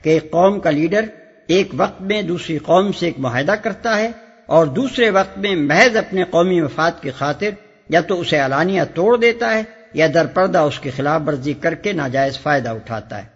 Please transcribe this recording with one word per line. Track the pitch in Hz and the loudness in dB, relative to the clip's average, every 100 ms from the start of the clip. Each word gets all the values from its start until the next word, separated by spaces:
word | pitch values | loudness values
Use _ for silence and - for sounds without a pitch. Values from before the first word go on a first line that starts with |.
کہ | 156 | 2
ایک | 156 - | 0 2
قوم | 165 190 202 | 2 4 2
کا | 165 | 0
لیڈر | 147 165 202 220 - - _ - | 0 2 0 -2 -10 -20 _ 0
ایک | 180 190 | 0 0
وقت | 247 - - | -2 -4 -4
میں | 190 214 | -4 -4
دوسری | 175 175 - 151 | -2 -6 -4 -6
قوم | - 170 202 | 2 2 2
سے | - 170 | -2 -4
ایک | 135 | -2
معاہدہ | 131 120 143 214 | -4 -2 -2 -2
کرتا | 220 190 233 214 | -4 -6 -2 -2
ہے | 226 226 - _ - | -2 -6 -20 _ 2
اور | 156 160 | 4 4
دوسرے | 143 262 - 226 | 0 -2 2 2
وقت | 190 190 196 | 2 0 -4
میں | 202 180 | 0 2
محض | 143 160 247 220 | 2 4 4 2
اپنے | - 190 | -2 -4
قومی | 175 165 180 180 | 0 2 2 2
مفاد | 147 139 165 170 | 0 -2 -2 -2
کی | 147 | -12
خاطر | 127 139 147 208 202 _ _ - | -6 -6 -2 -6 -6 _ _ 0
یا | 156 | 0
تو | 170 180 | 2 -4
اسے | 165 151 | 0 0
علانیہ | 135 135 175 190 151 | 2 0 0 0 -2
توڑ | 165 196 240 | 0 2 4
دیتا | 233 233 233 | 2 0 -2
ہے | 220 220 - - | -2 -4 -16 -10
یا | - 156 | 0 2
در | 165 147 | 2 2
پردہ | 180 185 175 | 0 2 2
اس | 151 - | 2 -2
کی | 139 | -8
خلاف | 127 139 160 151 | -4 -2 -2 -2
ورزی | 139 139 | -4 -4
کر | 139 170 160 | -2 -4 -2
کے | 208 | -4
ناجائز | 185 135 131 139 135 | -4 -2 0 -2 -2
فائدہ | 147 143 120 | -2 0 -2
اٹھاتا | 113 110 110 - 104 | -8 -8 -10 -10 -16
ہے۔ | 98 | -16